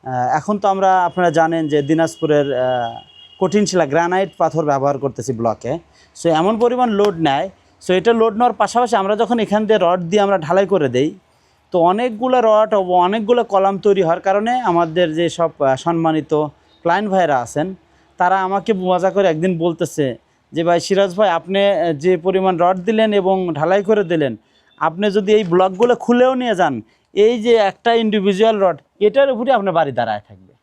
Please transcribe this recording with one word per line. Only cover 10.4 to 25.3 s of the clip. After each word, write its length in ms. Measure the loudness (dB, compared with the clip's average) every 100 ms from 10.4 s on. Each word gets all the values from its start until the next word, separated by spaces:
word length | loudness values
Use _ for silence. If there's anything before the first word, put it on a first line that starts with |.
| 0 0 2
করে 220 | 0 0
দেই, 240 | 0 -2 -4 _ _ _ _ _
তো 80 | 0
অনেকগুলো 640 | 2 2 -2 -4 0 2
রড 320 | 4 4 2
ও 200 | 0 0
অনেকগুলো 500 | 2 2 0 0 0
কলাম 360 | 2 2 0 0
তৈরি 220 | 0 2
হওয়ার 200 | 2 0
কারণে 380 | 0 -2 0 -2
আমাদের 540 | 0 0 0 0 -2
যে 160 | 0 -4
সব, 200 | -2 -4 0
আহ, 160 | -2 0
সম্মানিত 580 | -2 -2 0 -2 -2 -2 -2 -8 _ _
ক্লায়েন্ট 280 | -2 -2 0
ভাইরা 280 | 0 0 0
আছেন, 380 | -2 -6 -6 -8 _ _ _ _
তারা 240 | 0 0
আমাকে 320 | 0 -4 -2
মজা 380 | -2 0 0 0
করে 160 | 2 0
একদিন 300 | 0 -2 0
বলতেছে 600 | -2 -2 -6 -2 -4 -4 _ _ _
যে, 120 | -4
"ভাই 160 | 0 0
সিরাজ 360 | 0 0 0 2
ভাই, 140 | 0
আপনি, 300 | 0 -2 0
আহ, 340 | 0 0 -2
যে 240 | -2 0 0
পরিমাণ 400 | 0 0 0 0
রড 200 | 0 0
দিলেন 360 | -2 0 2
এবং 400 | 0 0 -2 -2
ঢালাই 300 | -4 0 0
করে 200 | 0 -2
দিলেন, 320 | 0 -2 -2 -4 _ _ _ _
আপনি 340 | -6 -2 -2
যদি 220 | 0 2